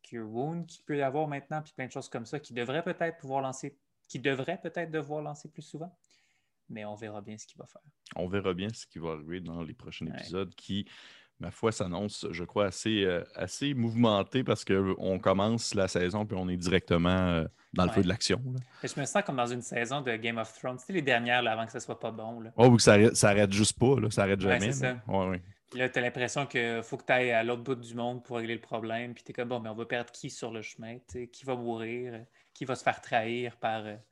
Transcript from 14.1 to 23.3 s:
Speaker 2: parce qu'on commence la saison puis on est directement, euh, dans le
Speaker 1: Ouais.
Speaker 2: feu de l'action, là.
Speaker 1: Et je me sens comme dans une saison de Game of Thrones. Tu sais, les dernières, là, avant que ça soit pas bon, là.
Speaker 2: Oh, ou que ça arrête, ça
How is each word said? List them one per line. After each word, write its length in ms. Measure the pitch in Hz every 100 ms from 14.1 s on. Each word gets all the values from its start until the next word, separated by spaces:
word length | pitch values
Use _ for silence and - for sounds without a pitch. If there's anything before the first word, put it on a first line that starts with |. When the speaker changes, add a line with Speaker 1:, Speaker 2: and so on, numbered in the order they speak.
| 101 95 131
Speaker 2:
parce 200 | 123 110
qu'on 540 | - 95 95 92 92 92
commence 560 | 95 95 107 117 -
la 140 | 104 95
saison 360 | 87 90 104
puis 120 | 107 95
on 100 | 92
est 80 | 90
directement, 520 | 87 90 - 87 85
euh, 340 | 92 90 85 78 _ -
dans 100 | 90
le 60 | 90
Speaker 1:
Ouais. 80 | 98
Speaker 2:
feu 60 |
de 60 | 92
l'action, 320 | 92 - 95 131
là. 60 | 127 123 -
Speaker 1:
Et 40 | 127
je 100 | -
me 60 |
sens 200 | 139 202
comme 120 | 196 135
dans 100 | 120
une 160 | 123
saison 380 | - 123 117 143
de 140 | 127
Game 240 | 113 117 117
of 180 | 110 -
Thrones. 200 | 131 127
Tu 60 |
sais, 80 | -
les 100 | 190
dernières, 400 | 139 120 120 123
là, 100 | 117
avant 140 | 110 113
que 60 |
ça 80 | 123
soit 180 | - 113
pas 140 | 117
bon, 260 | 110 110 117
là. 120 | 110 -
Speaker 2:
Oh, 100 | 123
ou 80 | 113
que 60 |
ça 100 | 117
arrête, 240 | 104 110 -
ça 140 | 107